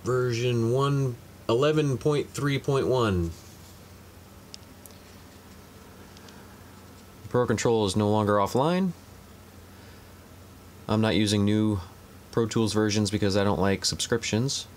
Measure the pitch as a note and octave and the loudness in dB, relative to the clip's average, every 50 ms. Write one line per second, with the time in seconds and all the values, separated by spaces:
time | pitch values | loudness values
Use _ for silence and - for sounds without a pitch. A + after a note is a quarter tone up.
0 | F2+ G#2 B2 B2+ B2+ B2 A#2 A2+ A#2+ B2 B2 A#2 A2+ A2+ A#2+ C3+ C#3 C#3 C#3+ C#3 | -2 -2 0 0 0 0 -2 0 0 0 0 2 2 2 2 2 2 2 2 0
1 | C3+ C3 A#2+ - - - - - - - A2+ A2+ C#3 D3+ D#3 D3+ D3+ C#3+ C3+ A2+ | 0 -2 -4 -6 -14 -20 -20 -18 -4 -2 0 2 2 2 2 2 2 0 -2 0
2 | - D3+ D3 D3 - - - - C3+ C#3+ C#3 C3 - - C#3 C3+ - E2+ B2+ B2+ | 0 0 0 0 -2 -4 -6 -4 -2 -2 -2 -2 -2 0 0 0 2 2 2 2
3 | A#2+ G#2+ G2 F2+ E2+ E2 E2 - - - - - - - - - - - - - | 4 2 2 2 0 -2 -6 -10 -18 -20 -20 -20 -20 -20 -20 -20 -20 -20 -20 -20
4 | - - - - - - - - - - - - - - - - - - - - | -20 -20 -20 -20 -20 -20 -20 -20 -20 -20 -20 -20 -20 -20 -20 -20 -20 -20 -20 -20
5 | - - - - - - - - - - - - - - - - - - - - | -20 -20 -20 -20 -20 -20 -20 -20 -20 -20 -20 -20 -20 -20 -20 -20 -20 -20 -20 -20
6 | - - - - - - - - - - - - - - - - - - - - | -20 -20 -20 -20 -20 -20 -20 -20 -20 -20 -20 -20 -20 -20 -20 -20 -20 -20 -20 -20
7 | - - - - - - - B2 B2 A2+ A#2 G#2 - C3 A#2 A2 G#2+ G2 F2+ G#2+ | -20 -20 -20 -20 -20 -4 -2 -2 0 2 0 2 2 2 4 4 2 2 2 2
8 | G#2+ G#2 G#2 G#2+ G#2+ G2+ G#2 G#2 G2 G2 - A#2+ C3 D#3 F3 F#3 F#3+ F#3 E3+ - | 4 4 4 4 4 4 4 4 4 2 2 2 2 2 2 2 0 0 -2 -6
9 | - - - - - - - - - - - - - - - - - - - - | -14 -20 -20 -20 -20 -20 -20 -20 -20 -20 -20 -20 -20 -20 -20 -20 -20 -20 -20 -20
10 | - - - - - - - - - - - - - - - - - - A2 G#2+ | -20 -20 -20 -20 -20 -20 -20 -20 -20 -20 -20 -20 -20 -20 -20 -16 -4 -2 0 2
11 | A2 A2 F2+ F2+ A2 G#2 G#2 G#2 G2+ G2+ G#2 G#2+ G#2+ G#2+ G#2 G2 F2 - - - | 2 2 2 2 2 2 2 2 2 2 2 2 2 2 0 -2 -6 -10 -18 -20
12 | - - - - - - - - A#2 A2 - A#2 A2+ G#2 G2 G#2+ G#2+ G#2+ G2+ A2 | -20 -20 -20 -20 -20 -6 -2 -2 -2 0 0 0 0 0 2 2 2 2 2 0
13 | G#2+ G2 - G#2 G2+ G2+ F#2+ G2+ G2 G2+ G2 - F#2 G2 G2 F#2+ - - - - | 0 0 0 0 0 2 2 2 2 2 2 2 2 2 0 0 -2 -4 -4 -4
14 | - - B2 A2+ - - - G#2+ B2 C#3 - - - - - | -2 -2 -2 -2 -2 -2 -2 0 0 -2 -4 -6 -8 -12 -16